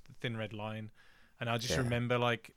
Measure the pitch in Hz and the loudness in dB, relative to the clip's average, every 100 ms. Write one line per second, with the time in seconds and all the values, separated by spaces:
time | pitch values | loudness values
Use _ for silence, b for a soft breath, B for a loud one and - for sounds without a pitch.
0 | - - 127 113 107 107 107 110 107 - | -16 -8 -6 -4 -6 -6 -6 -6 -10 -16
1 | b b b b 120 117 127 156 120 120 | b b b b 0 0 2 0 2 2
2 | 120 123 120 117 - | 2 4 4 2 -4